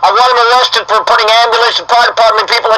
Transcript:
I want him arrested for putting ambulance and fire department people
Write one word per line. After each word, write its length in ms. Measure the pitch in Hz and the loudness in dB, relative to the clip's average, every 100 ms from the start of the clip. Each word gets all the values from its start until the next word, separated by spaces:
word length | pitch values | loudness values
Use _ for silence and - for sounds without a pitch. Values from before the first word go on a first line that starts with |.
| - | -2
I 80 | |
want 160 | 220 247 | 2 0
him 120 | 247 233 | 2 2
arrested 320 | 254 240 220 196 | 2 0 -4 -2
for 160 | 214 | -2
putting 240 | - 226 214 226 233 | 0 0 2 2 2
ambulance 360 | 233 233 - | 0 -2 -4
and 80 | 170 | -2
fire 160 | 233 233 | 0 0
department 480 | - 226 214 208 | 0 0 0 -2
people 160 | 233 226 | -2 -2